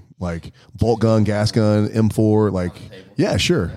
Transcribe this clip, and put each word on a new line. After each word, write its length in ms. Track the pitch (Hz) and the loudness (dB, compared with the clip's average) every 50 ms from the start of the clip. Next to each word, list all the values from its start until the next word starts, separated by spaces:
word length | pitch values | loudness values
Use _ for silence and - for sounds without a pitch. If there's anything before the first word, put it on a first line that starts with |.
| - - _ - | -20 -20 _ -10
Like 340 | 92 87 85 82 - - - _ _ - - | -8 -8 -8 -10 -12 -16 -20 _ _ -18 -6
bolt 260 | - - 113 120 113 | -2 0 0 2 2
gun, 220 | 113 110 110 110 104 | 2 2 4 4 2
gas 280 | 101 104 104 107 107 | 2 0 0 0 0
gun, 380 | - 117 107 104 107 104 104 107 | 2 2 2 4 2 2 0 0
M 160 | - 113 110 107 | 0 0 0 0
four, 420 | - - 110 107 107 107 107 101 | 2 2 2 2 2 2 2 0
like, 220 | 95 92 90 87 - - - - 98 95 92 - - | 0 -2 -4 -6 -8 -12 -18 -20 -20 -20 -20 -8 -4
yeah, 200 | - 165 220 - | -2 -2 0 0
sure. 320 | 107 - - 175 143 92 - - | 0 0 0 0 0 -2 -4 -6